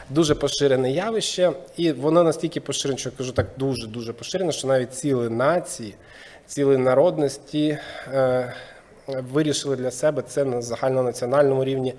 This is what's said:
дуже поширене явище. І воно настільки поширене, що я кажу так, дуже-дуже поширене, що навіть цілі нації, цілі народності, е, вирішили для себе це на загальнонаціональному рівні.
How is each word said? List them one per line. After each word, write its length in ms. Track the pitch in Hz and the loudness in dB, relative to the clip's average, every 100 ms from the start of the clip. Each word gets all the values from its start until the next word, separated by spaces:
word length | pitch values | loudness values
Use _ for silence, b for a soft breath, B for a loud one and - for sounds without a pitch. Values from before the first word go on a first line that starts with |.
| - | -4
дуже 260 | 139 156 147 | 0 2 2
поширене 560 | 143 - 139 131 127 | 0 2 2 4 2
явище. 600 | 143 208 226 - - 180 - - - | 0 -2 -2 -4 0 0 0 -8 -2
І 140 | 170 | -2
воно 320 | 135 143 160 | 0 2 4
настільки 360 | 170 151 160 151 | 4 2 -4 -6
поширене, 380 | - 135 143 131 | -6 -4 -2 -4
що 120 | 131 | -6
я 60 | - | -6
кажу 140 | 127 | -4
так, 160 | 131 104 - | -2 -4 -2
дуже-дуже 560 | 135 123 113 113 117 | -2 -2 -6 -10 -10
поширене, 380 | 117 - 214 180 | -10 -8 -4 -2
що 160 | 139 131 | -2 0
навіть 260 | 135 123 | 0 0
цілі 360 | - 147 131 117 | -4 -2 0 0
нації, 640 | 113 135 175 165 - 110 - B B B B - | 2 2 2 -2 -10 -12 -14 B B B B -12
цілі 300 | - 139 135 | 0 4 4
народності, 1000 | 127 127 170 160 143 - - 151 151 147 B B B | 6 6 6 4 0 -2 -6 -2 0 -2 B B B
е, 400 | 135 131 127 123 B B B B - - | 0 2 2 -2 B B B B -18 -10
вирішили 680 | 131 127 139 151 139 143 131 | -8 -2 0 0 0 -2 -2
для 160 | 127 | -4
себе 300 | 123 151 143 123 | 0 0 0 -2
це 180 | - 139 | -2 0
на 160 | 123 | -2
загальнонаціональному 1040 | 120 117 131 131 127 117 120 135 143 131 131 | -4 -2 0 2 0 -2 0 4 4 4 0
рівні. 280 | 135 127 | 0 -2